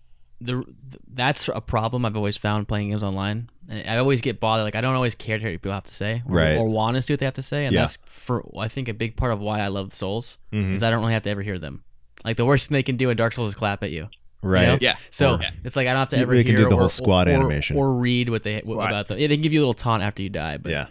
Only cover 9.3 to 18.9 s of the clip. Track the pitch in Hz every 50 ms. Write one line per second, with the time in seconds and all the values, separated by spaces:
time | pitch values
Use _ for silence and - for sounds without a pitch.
9.3 | 110 101 104 104 107 107 101 101 98 101 98 98 - - 98 95 101 117 117 -
10.3 | - - - - 107 107 98 95 92 98 113 113 113 113 110 113 113 110 - 101
11.3 | 104 101 98 104 92 90 78 71 69 - - - - - - - - - - 113
12.3 | 113 107 117 135 143 127 - - 151 139 127 - 127 117 131 123 117 113 113 117
13.3 | - 127 113 104 98 - 113 101 101 - 104 87 78 80 76 - - - - -
14.3 | - - - 92 92 92 90 117 127 131 127 117 - - - - - - 143 131
15.3 | 117 85 101 90 - - - 123 - 139 120 127 131 135 135 - 147 131 127 123
16.3 | 127 123 117 127 107 107 110 - 101 87 92 87 - - - 104 92 90 90 87
17.3 | 85 82 - 127 73 147 143 - 143 143 135 135 131 123 123 123 123 123 120 120
18.3 | 113 107 - 104 107 107 - 107 110 - - 127